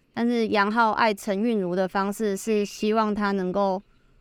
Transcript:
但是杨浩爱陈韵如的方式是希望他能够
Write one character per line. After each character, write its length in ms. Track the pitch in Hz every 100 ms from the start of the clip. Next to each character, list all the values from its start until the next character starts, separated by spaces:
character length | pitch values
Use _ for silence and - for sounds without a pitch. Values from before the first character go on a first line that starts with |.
| _
但 140 | - 233
是 220 | 240 220
杨 200 | 208 202
浩 220 | 220 226
爱 220 | 208 226
陈 280 | 202 - 196
韵 200 | 233 220
如 120 | 185
的 140 | 180 185
方 240 | 202 196
式 240 | 202 220 196
是 300 | - 214 202
希 300 | - 214 220
望 200 | 214 208
他 160 | 202
能 180 | 196 180
够 320 | 185 196 185 - _ _ _